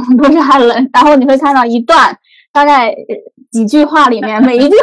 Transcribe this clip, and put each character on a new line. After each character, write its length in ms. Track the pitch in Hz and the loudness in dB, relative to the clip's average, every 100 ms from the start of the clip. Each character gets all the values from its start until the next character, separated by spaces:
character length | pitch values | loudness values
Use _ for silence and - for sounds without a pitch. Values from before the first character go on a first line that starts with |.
| 247 | -2
<laughs> 100 | 247 | 0
都 80 | 277 | 2
是 120 | 320 | 2
Helen， 520 | 285 285 240 233 262 | 2 2 2 0 -2
然 100 | - | 0
后 120 | 302 285 | 2 2
你 100 | 262 | 2
会 120 | 269 | 0
看 180 | 294 269 | 0 -2
到 100 | 240 | -2
一 140 | 233 | -2
段， 380 | 233 320 220 - _ _ _ | 0 0 0 -4 _ _ _
大 140 | 285 285 | -2 0
概， 240 | 277 226 | 0 -2
呃， 260 | - - - - _ _ | -6 -10 -14 -14 _ _
几 140 | 226 214 | -6 -2
句 200 | 302 294 | 0 0
话 240 | 311 254 | 2 0
里 100 | 226 | 0
面， 220 | 220 214 | -4 -2
每 140 | 254 240 | -2 0
一 100 | 285 | 2
句 80 | 415 | 2